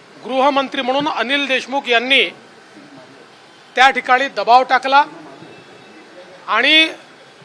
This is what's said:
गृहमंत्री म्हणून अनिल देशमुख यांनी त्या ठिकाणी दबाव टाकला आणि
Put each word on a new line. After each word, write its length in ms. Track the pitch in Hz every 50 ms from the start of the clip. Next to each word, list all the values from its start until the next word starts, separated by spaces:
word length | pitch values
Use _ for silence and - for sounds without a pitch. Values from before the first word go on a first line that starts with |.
| - - - - -
गृहमंत्री 560 | 214 254 262 254 294 277 277 269 254 - 285
म्हणून 260 | 254 240 262 285 285
अनिल 400 | 311 - - 220 240 277 285 285
देशमुख 420 | 254 262 247 - 226 254 277 - 247
यांनी 340 | 233 226 233 262 269 254 202 170 - - - - - - - - - - - - - - - - - - - - - - - - - - - - -
त्या 140 | 240 254 269
ठिकाणी 360 | - 247 - - 254 254 269 269 190
दबाव 280 | 202 196 208 233 262 262
टाकला 380 | - 262 247 254 269 269 285 302 302 - - - - - - - - - - - - - - - - - - - - - - - - - - - -
आणि 280 | 202 220 247 285 311 311 320 320 - - - - - - - - - - -